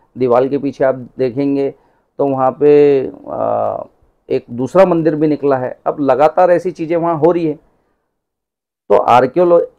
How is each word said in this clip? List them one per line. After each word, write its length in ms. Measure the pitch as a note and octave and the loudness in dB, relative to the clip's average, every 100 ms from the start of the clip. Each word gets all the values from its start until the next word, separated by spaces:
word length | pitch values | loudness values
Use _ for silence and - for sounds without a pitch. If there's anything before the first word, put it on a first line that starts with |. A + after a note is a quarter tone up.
| _ A#2+ | _ -6
दीवाल 300 | B2+ A#2+ C3+ | 0 0 0
के 100 | C#3 | -4
पीछे 260 | C#3 C3 | -6 -2
आप 100 | C3+ | -2
देखेंगे 800 | C3 A#2+ - C3 A#2 C#3+ C#3 C#3 - _ _ _ - | -2 -10 -6 -6 -4 -4 -2 -4 -8 _ _ _ -6
तो 80 | C#3+ | -4
वहाँ 240 | C3 C3 | 0 -2
पे, 500 | B2 D3 D3 C#3+ C3+ B2+ - - | 0 4 4 4 2 -2 -10 -14
अ, 580 | A#2+ A2 A2 G#2+ G#2 - _ _ _ - | -6 -4 -2 -4 -6 -12 _ _ _ -8
एक 140 | C3 - | -8 -6
दूसरा 340 | A#2+ C3 F3 | -8 -2 2
मंदिर 320 | F#3+ E3+ D#3+ D#3 | 2 2 0 0
भी 100 | D3+ | -2
निकला 300 | C#3 C#3+ C3 | 0 -2 -2
है। 220 | B2 - C#3+ | -4 -6 -8
अब 140 | C#3+ | -4
लगातार 500 | C#3 B2+ D#3 - F3+ | 0 2 2 2 2
ऐसी 200 | F3 F#3 | 2 -2
चीज़ें 260 | D#3+ D#3 E3+ | -8 -6 -4
वहाँ 220 | E3+ D#3+ | -2 0
हो 140 | E3 | 0
रही 140 | E3+ D#3+ | 0 -4
है, 80 | D3 _ _ _ _ _ _ _ _ _ _ _ _ _ | -6 _ _ _ _ _ _ _ _ _ _ _ _ _
तो 80 | G3+ | 0
आर्कियोलॉ-, 680 | - A#2+ B2+ E3+ F3+ E3+ - | 4 2 2 0 2 2 0